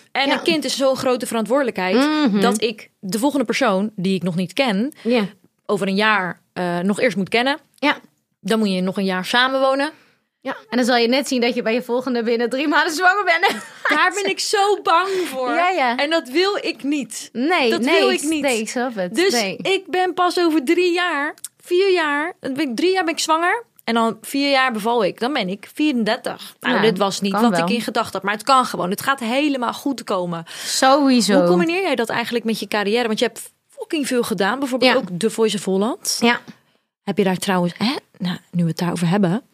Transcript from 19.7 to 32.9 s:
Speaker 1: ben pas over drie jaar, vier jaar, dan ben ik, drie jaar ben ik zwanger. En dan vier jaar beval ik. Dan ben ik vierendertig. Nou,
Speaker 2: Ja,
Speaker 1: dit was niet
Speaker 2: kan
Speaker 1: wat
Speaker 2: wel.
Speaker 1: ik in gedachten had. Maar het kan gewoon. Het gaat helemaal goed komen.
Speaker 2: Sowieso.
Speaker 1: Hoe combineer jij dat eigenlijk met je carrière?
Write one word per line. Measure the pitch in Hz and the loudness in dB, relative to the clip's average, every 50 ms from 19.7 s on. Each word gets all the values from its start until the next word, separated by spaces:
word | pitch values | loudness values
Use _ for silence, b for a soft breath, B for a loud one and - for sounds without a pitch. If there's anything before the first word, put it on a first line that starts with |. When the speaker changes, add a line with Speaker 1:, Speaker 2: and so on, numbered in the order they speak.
| 392 381 381 | -2 -2 -2
Speaker 1:
ben | 330 349 370 370 370 302 | -4 -2 -2 0 0 0
pas | 370 359 359 359 359 | 0 0 0 2 2
over | 349 330 302 320 247 | 2 2 2 2 2
drie | 277 339 349 370 359 339 | 2 2 2 2 2 2
jaar, | 359 359 349 311 277 285 311 359 - - - _ _ | 0 0 -2 -2 -2 -4 -6 -8 -10 -16 -18 _ _
vier | _ - 349 359 392 392 359 | _ -2 0 2 4 4 2
jaar, | 349 311 294 285 294 302 359 - _ | 2 2 0 -2 -2 -4 -6 -8 _
dan | - 269 262 | -8 -6 -4
ben | 269 320 262 | -2 -4 -2
ik, | 226 | -2
drie | 240 320 370 381 | 0 0 0 2
jaar | 381 349 | 0 0
ben | 330 320 | -2 -2
ik | 330 | -2
zwanger. | - 320 311 320 339 359 415 480 466 _ _ _ _ | -2 0 0 2 2 0 0 -2 -4 _ _ _ _
En | 226 226 | -2 0
dan | 233 226 226 - 220 | 2 0 0 -2 -4
vier | - - - 277 285 285 | -8 -6 -2 0 2 2
jaar | 269 262 262 254 | 2 2 2 2
beval | 226 208 185 233 240 240 202 | 0 -2 -2 0 0 2 0
ik. | 170 180 - | 0 -2 -2
Dan | 226 269 302 | -4 -2 -2
ben | 262 196 180 | -2 -4 -4
ik | 202 - - - - | -6 -8 -12 -10 -4
vierendertig. | - 302 302 262 240 214 208 240 - - - - - - - - _ | 0 0 0 2 0 0 0 -2 -2 -4 -8 -8 -10 -12 -18 -14 _
Nou, | - 247 247 | -2 -2 0
Speaker 2:
Ja, | 202 | 2
Speaker 1:
dit | 185 226 196 | 2 2 2
was | 185 202 196 - - | 2 0 0 0 -2
niet | 190 202 | -2 -2
Speaker 2:
kan | 190 208 | 2 2
Speaker 1:
wat | 233 240 | 2 4
Speaker 2:
wel. | 185 170 165 | 4 2 2
Speaker 1:
ik | 175 240 | 0 0
in | 240 | -2
gedachten | 220 262 214 240 220 - - | -2 -2 -2 -2 -2 -2 -6
had. | 190 - | -4 -2
Maar | 196 208 | -2 -4
het | 214 - | 0 2
kan | - 269 254 247 | 4 4 4 4
gewoon. | - - 180 170 180 | 2 -2 -4 -2 -2
Het | 202 - | -4 -2
gaat | - 269 277 269 | -2 -2 -2 -2
helemaal | 240 220 247 277 302 302 269 254 240 220 214 | -2 -2 0 2 2 2 0 0 -2 -4 -4
goed | - - 277 269 220 - | -4 -4 -4 -4 -4 -4
komen. | - 208 185 180 175 170 165 165 B B B B | -4 -2 -2 -2 -4 -6 -8 -10 B B B B
Speaker 2:
Sowieso. | - - - 262 262 277 302 277 269 254 240 190 202 202 185 | -6 0 2 4 6 6 6 6 6 6 4 4 4 4 6
Speaker 1:
Hoe | 175 | 6
combineer | 175 180 180 339 330 339 370 | 6 6 4 4 2 0 0
jij | 392 339 269 | 0 0 0
dat | 233 233 - | 0 -2 -2
eigenlijk | - 233 233 - 240 233 - | -2 -2 -2 -2 -4 -2 -2
met | 226 220 - | -2 -4 -4
je | 214 | -4
carrière? | 196 - 208 202 202 | -2 -2 -2 0 0